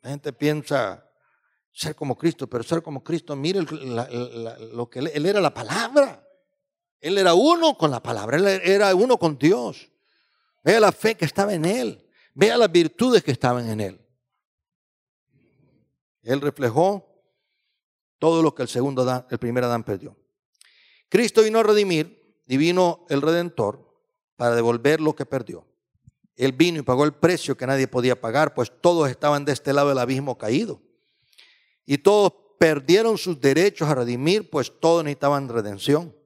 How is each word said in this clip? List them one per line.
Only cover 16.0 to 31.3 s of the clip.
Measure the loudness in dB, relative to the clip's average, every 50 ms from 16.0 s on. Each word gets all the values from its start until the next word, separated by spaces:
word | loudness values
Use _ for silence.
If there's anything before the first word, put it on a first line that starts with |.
| _ _ _ _
Él | _ -4 -4 -2
reflejó | -2 -6 -4 -2 -4 -2 2 2 2 2 0 -4 -10 _ _ _ _ _ _ _ _ _ _ _ _ _ _ _ _ _ _ _ _ _ _ _
todo | 0 2 2 4 2
lo | 2 0
que | -2
el | -8 -6
segundo | -4 -4 -4 -2 -2 -2
Adán, | -2 -2 -2 -4 -6 _
el | -10 -6
primer | -6 -4 -2 -2 -2
Adán | -2 -2 -4 -4
perdió. | -6 -8 -8 -8 -18 -20 _ _ _ _ _ _ _ _ _ _ _ _ _ _ _ _ _ _ _
Cristo | 2 2 2 4 4 4
vino | 4 4 4 2
a | 4
redimir | 4 4 4 4 2 0 -2 -2 -4 -8 _ _ _ _ _ _
y | _ 0 2
vino | 2 2 4 4 2 2 2 -2 _ _
el | -4 -2 0
Redentor | 0 0 0 -2 -4 -4 -4 -4 -4 -4 -8 -18 _ _ _ _ _ _ _ _ _ _
para | _ 0 0 2
devolver | 2 2 0 0 0 0 0 0 2
lo | 0 -2 -2
que | -4 -8
perdió. | -8 -8 -8 -8 -10 -16 -18 _ _ _ _ _ _ _ _ _ -20 _ _ _ _ _ -2
Él | -2 -2 2
vino | 2 2 2 2 -4
y |
pagó | -2 -2 2 2 2
el | 0 0
precio | _ 0 0 0 0 -2 -6 -6
que | -6 -4 -2
nadie | -2 -2 -2 -2
podía | -2 -2 0 0 -2 -2
pagar, | -4 -4 0 0 0 0 -2
pues | -4 -6 -6 _ _
todos | 2 2 4 4 0 0
estaban | -2 -2 0 0 0 0 -2
de | -4
este | -4 -4 _ -2 0
lado | 2 2 2
del | 2 0
abismo | -2 -2 -4 -4 -4 -6 -8 _
caído. | -4 -2 -2 -2 -2 -4 -10 -16 _ _ _ _ _ _ _ _ _ _